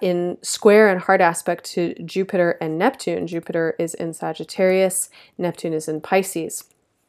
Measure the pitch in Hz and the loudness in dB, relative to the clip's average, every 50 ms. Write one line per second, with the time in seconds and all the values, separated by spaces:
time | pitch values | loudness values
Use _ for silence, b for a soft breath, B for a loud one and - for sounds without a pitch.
0 | 202 180 175 175 175 180 - - - - - - - 208 208 214 220 202 185 180 | -2 0 0 0 -2 -4 -4 -6 -8 -8 -4 2 4 6 8 8 6 6 4 2
1 | - - 190 190 180 170 170 - - 180 175 175 - - - 190 170 170 - - | 2 4 4 6 6 4 2 0 -4 -4 -4 -4 -6 -8 -4 -2 -2 -2 -4 -8
2 | 170 165 - 190 190 190 208 180 175 170 - - 170 160 156 165 196 262 269 - | -10 -6 -4 -4 -2 0 0 2 2 2 0 -2 -4 -4 -2 0 0 0 0 -2
3 | - 175 170 175 170 165 170 170 - - 175 165 165 165 - - 175 - - - | -6 -4 -4 -4 -4 -4 -6 -8 -6 -4 -2 -2 -2 -2 -2 -4 -4 -6 -6 -6
4 | 175 165 160 - 170 160 160 - 160 - - - 190 185 185 190 190 185 185 - | -8 -8 -8 -6 -8 -8 -6 -8 -10 -8 -2 2 2 4 4 4 2 2 0 -2
5 | - - b b b b b - 180 170 165 - - 165 160 156 156 160 156 151 | -6 -8 b b b b b -6 -4 -4 -4 -4 -6 -4 -4 -4 -4 -4 -6 -6
6 | - - 190 190 190 - - 165 160 - - - - _ _ _ _ _ _ _ | -2 0 0 0 0 0 -4 -6 -6 -6 -10 -12 -14 _ _ _ _ _ _ _
7 | _ | _